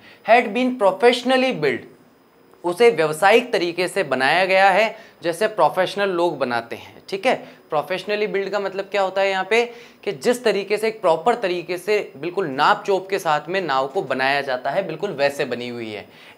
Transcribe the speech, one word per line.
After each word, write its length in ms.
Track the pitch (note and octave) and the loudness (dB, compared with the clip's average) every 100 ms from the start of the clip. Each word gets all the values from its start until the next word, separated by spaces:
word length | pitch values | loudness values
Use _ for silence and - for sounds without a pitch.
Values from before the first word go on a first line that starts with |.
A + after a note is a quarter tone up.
| - - - | -18 -12 4
Had 240 | A#3 A#3+ G3+ | 4 4 0
been 200 | B3+ B3+ | -2 2
professionally 720 | F#3+ - A#3+ B3+ A#3+ C4 B3+ F#3+ | 0 4 4 4 2 2 2 0
built, 240 | D3 A2+ - - _ _ _ _ _ _ | -2 -2 -8 -20 _ _ _ _ _ _
उसे 260 | F3 F3 A#3+ | -6 4 4
व्यावसायिक 600 | D#3 D#3 D#3 G3 A3+ B3+ | 4 0 2 4 4 4
तरीके 340 | G3+ F3 E3 F3+ | 0 -2 -2 -2
से 160 | G3+ | -2
बनाया 420 | D#3+ B2+ C3+ E3 F#3 | -2 2 2 4 4
गया 240 | F#3+ G3 | 4 6
है 260 | F#3 A3 - - _ | 4 2 -2 -16 _
जैसे 240 | E3 E3 G#3+ | -6 -2 -2
प्रोफेशनल 600 | G#3+ D3+ F#3 F3+ - G3+ | 2 2 2 -2 0 -2
लोग 280 | F3 F3 D3 | 0 0 0
बनाते 380 | B2+ A#2 A2+ G#2+ | -2 -2 -4 -12
हैं। 220 | - - - | -16 -20 -12
ठीक 160 | G3 B3+ | -4 -2
है, 100 | G3+ - - _ | -2 -4 -20 _
प्रोफेशनली 580 | D3+ D3 F#3 F#3 G#3 G#3+ | -4 -2 -6 -4 -2 -2
बिल्ड 220 | F#3 G3 | -2 -4
का 100 | G3+ | -4
मतलब 260 | G3 F#3+ G3 | -4 -6 -4
क्या 160 | G3+ | -2
होता 200 | F#3+ F#3+ | -2 0
है 80 | G3 | 0
यहाँ 160 | F#3+ F#3+ | 0 0
पे 140 | A3+ A#3+ - - - | 0 0 -6 -20 -10
कि 80 | - | -8
जिस 320 | D#3 A3 B3 | -4 -2 0
तरीके 340 | A3+ G3 G3 G#3 | 0 0 -2 -2
से 100 | A3 | -2
एक 120 | A3 | -2
प्रॉपर 340 | F3+ D#3+ E3+ A#3 | 0 2 2 0
तरीके 420 | F#3+ F3 E3 F3+ | -2 -4 -4 -6
से 340 | F3+ G#3 - C3 | -2 -2 -2 -8
बिल्कुल 300 | D#3 F3 F3 | -6 -4 -4
नाप 360 | C3 D#3 F3+ - | 2 2 2 2
चोप 220 | F#3+ F#3 | -2 0
के 100 | F#3+ | -4
साथ 280 | E3 D3+ D#3 | 0 -2 0
में 120 | F#3+ | -4
नाव 260 | E3+ C3+ C3+ | 0 0 0
को 140 | F#3+ | -4
बनाया 400 | D3+ C3 C3 C#3+ | -4 0 2 0
जाता 280 | C3+ B2+ C#3 | 0 -4 -2
है, 160 | D3 F#3 | -4 -4
बिल्कुल 240 | D#3 G3+ | -6 -6
वैसे 340 | C#3+ C#3 C#3 C#3+ | -2 -2 0 -4
बनी 220 | A#2+ B2 | -4 -6
हुई 200 | A#2+ A2+ | -8 -8
है। 160 | G#2 F#2 - - | -10 -14 -20 -20